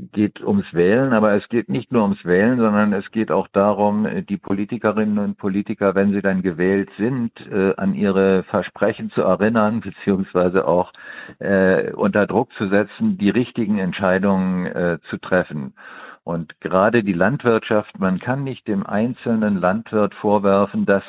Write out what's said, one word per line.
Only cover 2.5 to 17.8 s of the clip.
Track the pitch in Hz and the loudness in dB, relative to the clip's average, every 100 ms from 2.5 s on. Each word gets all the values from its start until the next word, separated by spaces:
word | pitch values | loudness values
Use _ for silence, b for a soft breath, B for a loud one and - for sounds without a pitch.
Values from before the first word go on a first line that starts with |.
| 127 | 2
sondern | 110 104 104 | 2 2 2
es | 98 - | 0 -4
geht | 110 110 | -4 0
auch | 90 - | 0 0
darum, | 98 104 98 104 104 107 | 2 2 2 0 0 -2
äh, | 98 | -4
die | 90 98 | -6 -8
Politikerinnen | - 98 104 117 107 104 107 104 | -4 -4 -4 -2 -2 0 0 0
und | 101 101 | -2 -4
Politiker, | 101 98 101 104 101 92 | -4 -4 -4 -2 0 2
wenn | 101 | 2
sie | 101 | 2
dann | 98 95 | 0 0
gewählt | 92 82 92 98 95 - | -2 0 0 0 -2 -4
sind, | 113 135 117 - - | -4 -2 -6 -8 -6
äh, | 101 95 - | -2 0 0
an | 98 | -2
ihre | 69 101 95 95 95 | 0 0 2 2 2
Versprechen | - 101 - - 104 110 110 | 0 -4 -4 -2 -2 -2 -6
zu | - | -2
erinnern, | 92 87 107 117 107 113 | 0 2 2 2 0 -2
<laughs> | |
beziehungsweise | 98 - - 95 95 90 90 90 - | -6 -8 -2 -2 0 0 2 2 2
auch, | 87 - - B B B B | 0 0 -8 B B B B
äh, | 87 95 95 85 107 | 0 2 4 2 0
unter | - 101 104 98 | -2 0 2 2
Druck | 95 131 | 0 -2
zu | - 98 | -4 0
setzen, | 98 104 - 110 95 | 0 0 -2 -2 0
die | 101 | 0
richtigen | 110 120 - 101 104 | 0 -2 -2 -2 -2
Entscheidungen, | 92 - 95 95 101 95 92 90 87 | -4 -2 0 2 2 0 0 -2 -4
äh, | - 87 82 - | -4 -2 -4 -8
zu | 101 | -10
treffen. | - 92 - 76 67 - B B B B | -2 -2 -2 -8 -12 -14 B B B B
Und | - 85 80 - | -8 -6 -8 -12
gerade | - 92 107 117 | -2 2 4 2
die | 101 | 0
Landwirtschaft, | 85 98 147 120 113 - 107 | 0 0 0 0 0 0 -2